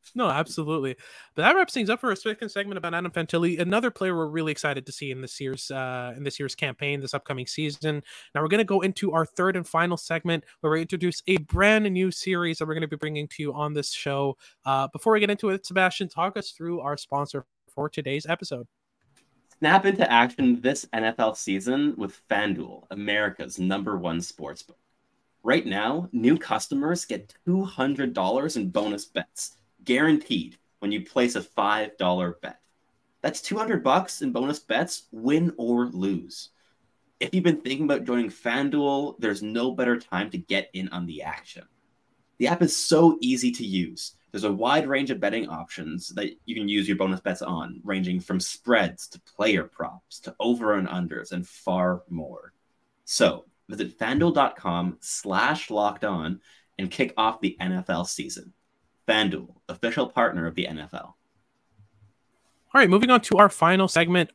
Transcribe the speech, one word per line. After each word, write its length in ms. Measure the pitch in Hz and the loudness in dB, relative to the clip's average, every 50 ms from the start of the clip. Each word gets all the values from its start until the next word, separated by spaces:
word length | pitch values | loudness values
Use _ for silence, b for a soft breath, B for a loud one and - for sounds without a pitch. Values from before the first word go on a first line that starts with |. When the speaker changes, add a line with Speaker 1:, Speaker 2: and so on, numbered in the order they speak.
| _ - _ | _ -12 _
Speaker 1:
No, 140 | 240 247 | -2 0
absolutely. 680 | 185 135 143 165 - - - 156 147 160 156 135 135 127 B B B B B B B B | 0 2 0 -2 -2 -4 -6 -4 -2 -2 -2 -2 -4 -6 B B B B B B B B
But 80 | - 156 | 4 4
that 120 | 220 320 | 6 6
wraps 180 | 381 370 - - | 6 4 2 0
things 160 | 269 220 190 | -2 0 0
up 120 | 226 247 | 0 0
for 80 | - 247 | 0 -2
our 80 | 196 | -2
second 320 | 190 - 226 214 - 233 208 | -2 -2 -6 -6 -4 -8 -8
segment 280 | - 202 202 202 202 | -6 -6 -6 -6 -6
about 160 | 185 165 170 170 | -6 -6 -4 -4
Adam 180 | 170 180 175 | -4 -4 -4
Fantilli, 500 | - 175 165 - - 170 170 170 175 165 | -4 -4 -4 0 0 2 2 2 2 0
another 280 | 175 175 196 220 240 247 | 0 2 2 2 2 0
player 240 | - - 196 185 180 | -2 -2 -2 -2 0
we're 140 | 165 160 | -2 -2
really 240 | 151 151 165 160 156 | -2 -2 -2 -2 -2
excited 340 | 151 - - 151 139 135 131 | -4 -2 -2 -2 -2 -4 -8
to 60 | 143 | -12
see 180 | 135 - 147 139 | -14 -12 -10 -10
in 120 | 127 131 | -10 -10
this 180 | 131 120 - - | -10 -14 -12 -8
year's, 320 | 143 131 131 127 - - | -8 -8 -8 -8 -10 -8
uh, 420 | 139 135 131 127 127 127 123 123 120 | -8 -6 -6 -6 -6 -8 -8 -10 -10
in 60 | 127 143 | -8 -8
this 140 | 139 - | -8 -6
year's 160 | - 147 131 - | -6 -8 -8 -6
campaign, 460 | - - 139 120 _ 147 143 143 139 | -4 -6 -6 -4 _ -6 -4 -4 -6
this 140 | 135 131 - | -6 -6 -8
upcoming 340 | 143 _ - 143 127 127 | -8 _ -6 -8 -8 -6
season. 560 | - - - 156 151 143 - - 156 151 147 B B B B B B B | -8 -6 -4 -4 -4 -6 -4 -4 -4 -4 -4 B B B B B B B
Now 60 | 143 | -2
we're 80 | 156 160 | 0 2
gonna 160 | 185 214 220 | 2 2 2
go 160 | 185 202 196 | 2 2 2
into 320 | 175 190 190 - - 190 156 | 2 0 -2 0 -2 0 2
our 120 | 165 160 | 2 0
third 300 | - _ - 180 190 - | 0 _ 0 0 0 0
and 100 | 185 170 | -2 -4
final 300 | - - 165 170 175 175 | -2 0 0 2 2 0
segment 480 | 170 - - 165 165 - 175 165 160 - b b b | -4 -4 -4 -6 -4 0 0 -2 -2 -2 b b b
where 140 | - 156 156 | 0 0 2
we 80 | 160 | 2
introduce 420 | 165 - - 175 170 175 165 - - | 0 -2 -4 -2 -2 -2 -2 -2 0
a 100 | - 196 | 0 0
brand 480 | 185 151 - - 170 196 208 214 220 214 | 0 0 -2 2 4 6 6 6 4 4
new 260 | 208 185 180 190 190 | 2 2 2 0 0
series 460 | 165 - - 185 185 175 175 170 165 | 0 -4 -4 -2 0 0 0 -2 -2
that 100 | - 160 | -2 -4
we're 60 | 156 156 | -4 -2
gonna 160 | 160 165 151 | -4 -4 -4
be 80 | 151 | -4
bringing 320 | 147 - 156 151 147 147 147 | -6 -6 -6 -6 -6 -8 -8
to 60 | - - | -8 -6
you 120 | 151 147 131 | -6 -6 -4
on 200 | 143 147 147 151 | -2 -4 -2 -2
this 200 | 147 139 - - | -4 -4 -4 -8
show. 440 | - - 143 139 139 139 139 135 b b b b b _ | -6 -4 -2 -2 0 0 -2 -2 b b b b b _
Uh, 240 | 135 135 135 135 135 | 0 0 0 0 -2
before 240 | _ - - 226 220 | _ -2 2 4 4
we 80 | 214 | 4
get 80 | 208 202 | 4 2
into 200 | 208 202 - 208 | 0 0 0 -2
it, 160 | 190 196 - | -2 -2 -6
Sebastian, 440 | - 185 190 185 185 - - 202 170 | -2 2 2 2 2 2 -2 -8 -6
talk 260 | - - 170 190 190 | -2 -2 -2 -2 -2
us 160 | 214 196 - | -6 -10 -10
through 300 | - _ 160 170 175 170 | -12 _ -8 -6 -6 -4
our 160 | 135 143 147 | -4 -6 -6
sponsor 480 | 143 - _ 139 143 143 143 - 139 123 _ _ _ _ _ | -6 -8 _ -4 -4 -4 -2 -6 -10 -10 _ _ _ _ _
for 180 | - - 147 | -8 -6 -6
today's 380 | 151 - - 143 131 135 151 156 | -6 -6 -6 -6 -4 -4 -6 -2
episode. 420 | 151 165 - 190 - 147 120 120 _ _ _ _ _ _ _ _ _ _ _ _ _ _ _ _ _ _ _ | -4 -4 -4 -4 -10 -10 -10 -10 _ _ _ _ _ _ _ _ _ _ _ _ _ _ _ _ _ _ _
Speaker 2:
Snap 260 | 160 151 180 196 190 | 4 6 6 6 6
into 260 | 196 196 185 185 - | 4 4 4 4 6
action 480 | 120 117 120 123 - - 135 123 123 120 | 6 6 6 6 2 2 4 4 4 4
this 260 | 120 131 135 135 - - | 2 0 0 0 -6 -4
N 140 | - 113 110 | -4 0 0
F 140 | 110 113 - | 0 2 2
L 160 | 117 110 107 | 0 0 0
season 600 | - - - 95 98 95 120 131 139 147 147 - | -2 -4 -2 -2 -2 0 0 0 2 2 0 0
with 260 | - 104 95 - - _ | -2 -6 -8 -8 -12 _
FanDuel, 560 | _ 110 101 104 104 95 90 - - 95 - - _ | _ 0 0 2 0 -2 -2 -6 -10 -12 -18 -16 _
America's 680 | - 101 101 104 104 104 107 101 92 - 78 64 - - | -12 -8 -4 -2 0 0 0 0 -2 -6 -12 -12 -6 -2
number 380 | 92 92 95 101 98 104 104 | -2 0 0 0 -2 -2 -4
one 200 | 95 87 87 82 | -2 -2 -2 -2
sportsbook. 580 | 85 85 - - - 80 71 76 - - _ - _ _ _ _ _ _ _ _ _ _ _ _ _ | -2 -4 -6 -12 -12 -12 -12 -12 -14 -18 _ -20 _ _ _ _ _ _ _ _ _ _ _ _ _
Right 240 | _ 110 135 165 - | _ 2 2 2 2
now, 440 | - 95 101 107 113 139 165 180 180 | -2 -2 -2 0 0 -2 -2 -4 -4
new 260 | - 120 113 123 156 | -4 2 4 4 4
customers 680 | 165 - - 113 110 - - 143 139 139 156 175 170 - | 4 2 -2 -2 -2 -2 -2 -4 -2 0 0 -2 -2 -2
get 280 | - 113 - 107 _ - _ _ | -6 -8 -8 -8 _ -20 _ _
two 180 | 175 180 190 196 | 0 0 0 0
hundred 500 | 185 - - 131 135 139 131 135 123 - | -2 -2 -2 0 0 0 0 -2 -2 0
dollars 440 | - 92 92 113 131 143 160 151 | 0 0 0 0 0 -2 -2 -2
in 140 | 120 104 92 | -2 -4 0
bonus 340 | 90 104 104 107 104 101 - | 0 0 0 0 -4 -6 -8
bets, 500 | - _ 95 - _ _ - - - - _ _ _ _ _ - | -6 _ -6 -6 _ _ -10 -10 -10 -12 _ _ _ _ _ 0
guaranteed, 720 | - 123 131 151 160 156 151 - - 120 95 78 - - _ _ _ _ | 2 4 4 6 6 4 4 2 0 -2 -2 -2 -6 -12 _ _ _ _
when 140 | _ 104 101 | _ -4 -4
you 100 | 104 104 | -4 -4
place 340 | 90 - - 131 123 120 120 | -6 -2 2 2 2 2 2
a 60 | 110 | -2
five 560 | 92 - _ - 101 101 107 110 107 104 - | -6 -4 _ -2 0 2 2 0 -2 -6 -4
dollar 400 | - 95 90 90 90 90 87 87 - | 0 2 2 2 2 0 -4 -4 -8
bet. 180 | - - - _ _ _ _ _ _ _ _ _ _ _ _ _ | -12 -14 -14 _ _ _ _ _ _ _ _ _ _ _ _ _
That's 200 | - 143 151 - | -4 -4 -4 -4
two 160 | - - 196 | -6 -4 -4
hundred 260 | 214 220 226 220 156 - | -2 -2 0 -2 0 2
bucks 380 | 135 135 180 190 - - - | 4 4 4 2 0 -8 -4
in 100 | 147 135 | -4 -2
bonus 280 | 120 120 127 139 147 147 | -2 0 -2 -2 -4 -6
bets, 480 | _ _ 110 120 170 175 - - - _ | _ _ 0 0 0 -2 -4 -12 -12 _
win 420 | - 110 113 127 143 160 170 170 - | -14 -4 0 2 2 4 2 2 0
or 280 | - 120 117 120 120 123 | -2 -2 0 2 2 0
lose. 600 | 123 - 90 92 98 98 85 - - - - - - _ _ _ _ _ _ _ _ _ _ _ _ _ _ | 0 -2 -2 -2 -2 -2 -2 -6 -10 -16 -16 -16 -18 _ _ _ _ _ _ _ _ _ _ _ _ _ _
If 140 | - - - | -6 -2 0
you've 100 | 185 170 | 4 4
been 180 | 175 160 151 | 4 4 4
thinking 240 | - 127 135 139 156 | 0 -4 -2 -2 2
about 180 | 143 143 127 123 | 2 0 0 0
joining 260 | 123 123 123 117 104 | 0 0 0 0 -2
FanDuel, 880 | 95 - - 120 117 131 139 143 139 147 143 143 139 139 147 147 - - | -6 -6 -4 -2 0 0 0 0 0 0 2 2 0 0 -2 -4 -6 -4
there's 240 | 113 110 104 95 104 | -2 -2 -2 -2 -6
no 280 | 107 110 117 120 131 | -4 -2 -2 -2 -2
better 280 | 123 - 127 120 120 120 | 0 0 2 2 2 0
time 300 | - _ - 90 104 104 | -2 _ -4 -4 -4 -2
to 60 | - | -6
get 320 | 85 85 _ 98 98 - - - | -10 -6 _ -2 -2 -2 -4 -8
in 160 | 92 95 92 | -8 -8 -6
on 160 | - 90 87 | -6 -8 -8
the 160 | 85 80 76 | -8 -8 -10
action. 420 | 73 78 73 - - - - - - _ _ _ _ _ _ _ _ _ _ _ _ _ _ _ | -10 -10 -10 -10 -14 -20 -20 -20 -20 _ _ _ _ _ _ _ _ _ _ _ _ _ _ _
The 80 | 117 | 2
app 160 | 135 175 175 175 | 2 4 4 4
is 120 | 170 - | 2 2
so 420 | - - - 165 156 170 165 156 - | 0 2 4 6 8 8 8 8 6
easy 300 | 123 127 131 123 123 123 | 0 -2 0 2 0 -2
to 140 | 120 - 120 | -2 -2 -6
use. 480 | 98 95 92 87 82 - - - - - _ _ _ | -2 0 -2 -2 -2 -6 -12 -12 -14 -14 _ _ _
There's 120 | - 101 104 | -8 -2 -2
a 60 | 104 | -2
wide 360 | 101 98 113 123 139 156 151 | 0 2 2 4 4 2 2
range 220 | 135 139 135 139 131 | 2 -2 -2 0 -2
of 100 | 131 98 | -4 -2
betting 300 | 92 101 113 117 110 - | -2 -2 -2 -2 -4 -6
options 600 | 80 80 - - - - 80 78 78 90 - - | -8 -12 -12 -12 -12 -12 -10 -8 -8 -10 -10 -10
that 200 | 92 92 104 - - _ _ | -8 -6 -8 -8 -8 _ _
you 100 | - 107 | -10 -8
can 140 | 110 104 101 | -6 -4 0
use 180 | 104 104 98 | 0 0 2
your 80 | 95 98 | 0 0
bonus 240 | 92 95 95 95 92 | 0 2 0 0 -2
bets 220 | _ 98 90 - | _ -4 -4 -4
on, 400 | - - 90 82 - - - - - | -4 -6 -4 -6 -6 -8 -10 -12 -8
ranging 360 | 101 98 95 92 90 90 90 | -4 -2 -2 0 0 -2 -4
from 200 | 90 - 98 90 | -2 -2 -4 -2
spreads 680 | - - - - _ 120 120 110 95 82 - - - - | -2 -4 -8 -8 _ 2 4 4 4 2 -2 -10 -16 -18
to 100 | - - | -18 -20
player 420 | _ _ _ - 104 110 104 87 73 | _ _ _ 0 2 2 2 2 0
props 560 | - _ - - 67 - - _ _ - - | -4 _ -10 -10 -10 -10 -14 _ _ -20 -16
to 140 | - - - _ | -16 -16 -10 _
over 360 | 107 117 123 120 117 107 104 | 0 0 0 2 2 0 2
and 120 | 98 95 | 2 0
unders 440 | - - 92 90 82 - 58 - - | -2 -2 -4 -4 -4 -6 -8 -10 -8
and 140 | - 90 87 | -8 -8 -8
far 580 | - - - - 95 90 92 90 90 90 87 - | -10 -14 -8 -4 -2 0 2 2 0 0 -2 -6
more. 460 | - 87 82 78 - - - - - _ _ _ _ _ _ _ _ _ _ _ | -10 -10 -10 -8 -10 -12 -16 -18 -20 _ _ _ _ _ _ _ _ _ _ _
So 420 | - - - 120 87 - - - _ _ _ _ | -6 0 2 2 2 2 -2 -12 _ _ _ _
visit 300 | - - 104 104 90 - | -16 -8 -8 -8 -8 -6
fanduel 360 | _ 113 113 127 147 165 175 151 | _ -4 -2 0 2 2 4 4
dot 220 | 143 139 - - | 4 2 2 0
com 420 | - - 92 85 87 87 92 - - | -4 -4 -2 -2 0 -2 -2 -4 -6
slash 720 | - - - - - 104 92 98 113 135 156 - - - | -10 -8 -8 -8 -4 -2 0 2 2 2 0 -2 -4 -4
locked 340 | 110 104 104 104 101 - - | -2 0 0 0 0 -2 -4
on 340 | 104 95 85 78 80 92 92 b b b b b b b | -2 -2 -2 -4 -4 -6 -8 b b b b b b b
and 120 | - 98 90 | -8 -8 -6
kick 220 | - - 131 - - | -2 -2 -2 -2 0
off 240 | - 110 110 110 - | 0 0 0 0 0
the 160 | - 95 - - | -4 -4 -2 -2
N 140 | 90 92 92 | -4 -2 -2
F 160 | 92 92 - | -4 -2 -2
L 160 | 90 80 87 | -2 -2 -2
season. 480 | - - - - - - - - - _ _ _ _ _ _ _ _ _ _ _ | -4 -6 -8 -8 -10 -10 -14 -16 -20 _ _ _ _ _ _ _ _ _ _ _
FanDuel, 480 | - 110 107 107 95 87 67 - - - _ _ | 0 2 2 2 2 -2 -4 -8 -14 -20 _ _
official 400 | - 87 - - 117 117 151 127 | -16 -10 -4 -4 -4 0 -2 -4
partner 380 | 120 - 127 117 110 - 90 82 | -2 2 2 2 2 2 -2 -4
of 100 | 82 85 | -4 -4
the 120 | - - | -4 -6
N 120 | 76 78 76 | -4 -6 -10
F 140 | 76 - - | -12 -12 -12
L. 240 | - - - - _ _ _ _ _ _ _ _ _ _ _ _ _ - _ _ _ - _ _ _ _ _ _ _ _ _ _ _ _ _ - | -14 -14 -14 -20 _ _ _ _ _ _ _ _ _ _ _ _ _ -20 _ _ _ -20 _ _ _ _ _ _ _ _ _ _ _ _ _ 6
Speaker 1:
All 60 | 269 | 8
right, 100 | 254 185 | 8 10
moving 200 | 185 208 233 247 | 8 6 8 8
on 100 | 254 240 | 6 6
to 160 | - - 220 | 6 4 8
our 120 | 196 208 202 | 10 8 8
final 400 | - - 165 165 180 190 190 185 | 8 6 6 6 6 6 4 4
segment 400 | - 165 170 170 180 180 165 - | 4 4 4 6 4 4 2 2